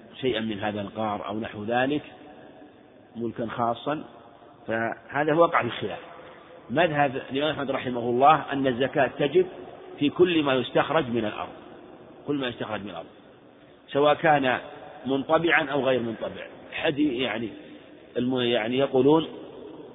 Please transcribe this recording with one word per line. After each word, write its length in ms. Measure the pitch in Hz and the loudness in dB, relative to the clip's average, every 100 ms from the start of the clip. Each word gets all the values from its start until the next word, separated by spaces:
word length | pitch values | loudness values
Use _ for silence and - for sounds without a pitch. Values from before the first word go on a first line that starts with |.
| - - | -20 -6
شيئا 200 | 131 110 | -2 -2
من 200 | 113 101 | -2 -4
هذا 200 | 104 104 | -4 -4
القار 460 | 98 107 110 101 - | -6 -4 -4 -4 -6
أو 140 | 107 | -6
نحو 240 | 113 104 | -8 -8
ذلك 380 | 104 120 131 147 - - - - - - - - - - - 113 | -2 0 0 -2 -6 -20 -20 -20 -20 -20 -20 -20 -20 -20 -18 -8
ملكا 300 | 117 117 113 | -8 -6 -8
خاصا، 580 | 113 117 117 - 156 - - - - - - - | -2 -2 -2 -4 -6 -6 -18 -20 -20 -20 -16 -6
فهذا 680 | 113 113 - - 139 151 | -2 -2 -4 -6 -2 2
وقع 260 | 151 170 127 | 6 6 4
في 60 | 117 | 0
الخلاف. 340 | - 104 82 - - - - - - - | -2 -8 -8 -14 -18 -20 -20 -20 -20 -6
مذهب 520 | 131 175 147 143 131 - | 0 2 2 0 0 -6
الإمام 200 | 131 151 | -4 -2
أحمد 200 | 139 131 | -2 -4
رحمه 300 | 127 120 123 | -4 -2 -4
الله 520 | 120 120 139 151 - | 0 6 8 6 4
أن 140 | 139 135 | -2 0
الزكاة 440 | 117 131 151 123 - | 2 0 2 0 2
تجب 280 | 143 165 180 - - - - - | 2 2 2 -2 -16 -16 -14 -4
في 120 | 143 | -2
كل 320 | - 180 165 | 4 4 4
ما 120 | 143 | 2
يستخرج 540 | 131 117 160 143 147 127 | 2 2 0 2 2 0
من 160 | 117 | -2
الأرض، 280 | 107 - - - - - - - - - - | -2 -4 -10 -12 -18 -20 -20 -20 -20 -14 -4
كل 80 | |
ما 140 | 143 123 | -2 -2
يستخرج 320 | - 120 104 | -6 -6 -6
من 100 | 101 | -8
الأرض، 160 | 82 80 - - - - - - - - | -12 -14 -16 -20 -20 -20 -20 -20 -20 -4
سواء 260 | 139 147 | 2 4
كان 440 | 143 165 147 131 120 - - - - 123 | 4 4 4 4 0 -4 -16 -18 -12 -4
منطبعا 640 | 135 127 160 165 151 143 | -2 2 2 4 2 2
أو 140 | 139 | 0
غير 160 | 127 127 | 2 2
منطبع. 460 | 117 110 101 92 - - - | 0 -6 -8 -8 -14 -16 -14
حدي-، 500 | - 160 143 151 120 | -6 -2 0 0 0
يعني 280 | 123 110 113 - - - - - - 117 | -2 -4 -6 -10 -18 -20 -20 -20 -10 -2
الم-، 240 | 123 127 | 0 0
يعني 380 | 120 120 110 127 | 2 2 0 0
يقولون 500 | 139 131 131 160 - - - - - - - | 2 4 6 6 4 -8 -16 -16 -16 -16 -18